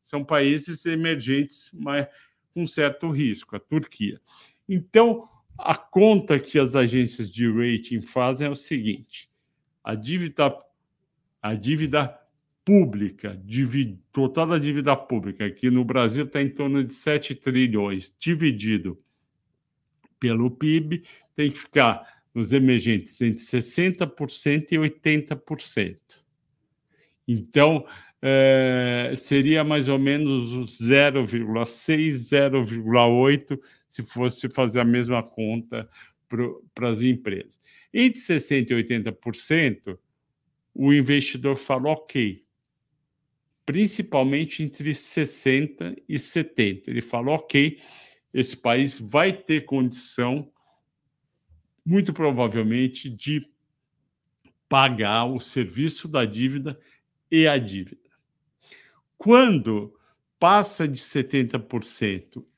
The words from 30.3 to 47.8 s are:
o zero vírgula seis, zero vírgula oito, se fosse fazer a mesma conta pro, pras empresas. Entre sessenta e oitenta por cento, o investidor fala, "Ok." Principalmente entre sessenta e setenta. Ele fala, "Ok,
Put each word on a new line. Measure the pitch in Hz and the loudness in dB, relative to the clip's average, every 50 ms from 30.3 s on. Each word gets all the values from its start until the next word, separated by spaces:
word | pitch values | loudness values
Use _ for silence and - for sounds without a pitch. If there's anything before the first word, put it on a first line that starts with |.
| 135 127 120 117 120 | 0 -2 -2 -4 -6
o | 127 123 | -8 -8
zero | 110 - - 113 117 135 139 143 147 135 139 123 | -10 -10 -4 2 4 6 6 6 6 4 2 0
vírgula | 107 117 117 113 107 110 117 117 | -2 -2 -4 -4 -4 -2 -4 -4
seis, | 117 - - - - 160 151 156 160 147 127 120 - | -4 -6 -6 -2 0 0 2 2 0 -2 -4 -2 0
zero | 143 139 139 139 131 135 120 | 2 4 4 4 2 0 0
vírgula | 107 117 117 110 110 117 123 120 117 | -2 -4 -6 -2 2 4 6 6 6
oito, | 120 120 127 139 143 151 139 - 139 131 - _ _ _ _ _ | 6 4 4 4 2 0 -2 -6 -10 -10 -10 _ _ _ _ _
se | - - 120 | -14 -14 -14
fosse | - - 123 123 123 120 - - 127 | -10 -6 -4 -4 -4 -4 -4 -8 -6
fazer | - - 131 117 107 127 | -2 -2 -2 0 0 2
a | 120 | 2
mesma | 117 117 123 123 120 123 120 113 | 2 2 0 0 -2 -2 -4 -4
conta | - - - 110 107 110 117 117 - 120 113 110 - _ - - _ _ _ _ _ | -6 -8 -6 -6 -4 -4 -6 -8 -10 -12 -12 -12 -14 _ -20 -20 _ _ _ _ _
pro, | - 113 120 120 - - - _ _ | -6 -4 -4 -4 -6 -10 -18 _ _
pras | - 120 120 113 107 | -6 -4 -4 -2 0
empresas. | 120 127 127 123 - 107 95 92 - - - _ _ _ _ _ _ _ | 2 0 0 0 -2 -6 -8 -8 -10 -12 -20 _ _ _ _ _ _ _
Entre | - 226 247 262 254 - | 0 2 2 2 2 0
sessenta | - - 175 147 - - 147 135 123 120 | -2 -2 -2 -2 0 0 0 0 0 0
e | 127 | 0
oitenta | 117 117 120 127 117 101 113 | -2 0 0 -2 -2 -2 -4
por | 98 - _ 120 113 | -8 -8 _ -10 -8
cento, | - - - 156 165 160 131 101 - _ 101 92 - _ _ _ _ _ _ _ _ _ _ _ _ _ _ | -8 -4 0 0 2 2 0 -2 -4 _ -14 -14 -14 _ _ _ _ _ _ _ _ _ _ _ _ _ _
o | _ - 135 139 143 | _ 0 4 4 4
investidor | 147 135 127 143 143 131 - - 131 123 139 139 | 4 4 4 2 0 0 -2 -6 -4 -4 -4 -4
fala, | 131 - - 139 127 127 147 | -4 -2 -4 -4 -2 0 -2
"Ok." | 156 151 156 - - 135 117 104 95 - _ _ _ _ _ _ _ _ _ _ _ _ _ _ _ _ _ _ _ _ _ _ _ _ _ | -2 -4 -6 -6 -4 -2 -2 -2 -4 -8 _ _ _ _ _ _ _ _ _ _ _ _ _ _ _ _ _ _ _ _ _ _ _ _ _
Principalmente | - 147 180 214 202 - - - - - 139 131 135 139 143 165 156 - - | -4 0 0 0 0 0 -4 -6 0 2 2 2 2 2 0 -2 -4 -6 -6
entre | 156 147 147 - 147 151 147 | -8 -8 -8 -6 -6 -6 -6
sessenta | 143 - - - 175 151 143 - - - 135 131 135 151 147 - - 170 87 - - - - | -6 -8 -6 -4 -4 -2 -4 -6 -2 0 2 2 2 2 -2 -6 -10 -10 -10 -10 -12 -10 -8
e | 156 139 | -8 -8
setenta. | - - - 170 160 - - - 113 101 95 95 - - | -8 -4 -4 -4 -4 -4 -2 0 0 0 0 -4 -8 -8
Ele | 123 117 | -6 -6
fala, | 117 - - 117 120 135 | -6 -6 -6 -4 -2 -2
"Ok, | 151 151 156 - - 143 143 156 156 - | -2 -2 -4 0 2 4 4 4 0 -4